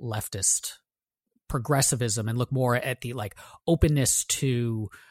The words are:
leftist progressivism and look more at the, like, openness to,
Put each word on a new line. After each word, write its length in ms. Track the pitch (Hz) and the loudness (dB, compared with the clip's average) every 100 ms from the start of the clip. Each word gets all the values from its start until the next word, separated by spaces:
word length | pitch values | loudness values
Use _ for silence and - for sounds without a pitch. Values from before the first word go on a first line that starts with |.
leftist 680 | 120 107 - 98 - - - - _ _ _ _ _ _ - | -6 -6 -6 -2 0 0 -4 -12 _ _ _ _ _ _ -6
progressivism 800 | 139 110 139 - 120 120 110 107 | -4 0 2 2 2 0 -2 -2
and 100 | 117 | -2
look 140 | 123 | 0
more 240 | 135 123 120 | 2 2 2
at 240 | 135 123 | 0 -6
the, 140 | 135 | -8
like, 220 | 127 104 - - - - | -8 -10 -12 -20 -6 0
openness 580 | 165 165 147 127 - - | 4 4 4 2 0 -2
to, 640 | - 135 120 117 113 104 - - | 0 0 0 0 -2 -6 -12 -20